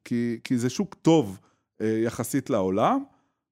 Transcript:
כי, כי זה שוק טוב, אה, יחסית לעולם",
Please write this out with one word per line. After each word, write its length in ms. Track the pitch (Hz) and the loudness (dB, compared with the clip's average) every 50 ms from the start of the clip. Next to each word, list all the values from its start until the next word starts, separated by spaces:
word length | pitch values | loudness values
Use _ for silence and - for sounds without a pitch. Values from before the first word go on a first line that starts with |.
| _ | _
כי, 340 | - 120 117 120 120 117 113 - | -4 -2 -2 -2 -2 -4 -6 -4
כי 140 | - 135 | -2 -2
זה 120 | 120 117 127 | 0 0 -2
שוק 260 | - - 202 - - - | -2 -4 -6 -6 -8 0
טוב, 380 | - 160 165 160 127 98 95 - - _ _ _ _ _ _ - | 4 4 6 6 4 0 -6 -12 -18 _ _ _ _ _ _ -6
אה, 60 | 104 | -4
יחסית 640 | 110 110 110 113 117 - - 120 - - 139 127 - | -2 0 0 0 -2 -2 -4 -6 -4 -4 -4 -2 0
לעולם", 540 | 135 104 95 95 92 101 120 175 240 277 277 - _ _ _ _ _ _ _ _ | 0 0 0 0 2 2 2 2 2 0 -4 -8 _ _ _ _ _ _ _ _